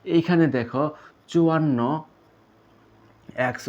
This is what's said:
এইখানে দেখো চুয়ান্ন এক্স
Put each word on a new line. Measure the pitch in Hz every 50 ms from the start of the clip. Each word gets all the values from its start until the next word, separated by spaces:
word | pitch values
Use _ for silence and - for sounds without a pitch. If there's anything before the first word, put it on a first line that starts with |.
| - 190 165
এইখানে | 170 165 - 175 165 160 151 131
দেখো | 127 117 120 - 131 151 147 151 - - - _ _ _ -
চুয়ান্ন | - 170 165 165 160 160 156 147 131 117 120 127 151 156 - - _ _ _ _ _ _ _ _ _ _ _ _ _ _ _ _ _ _ _ _ _ _ _ - - - 127 123
এক্স | 120 - -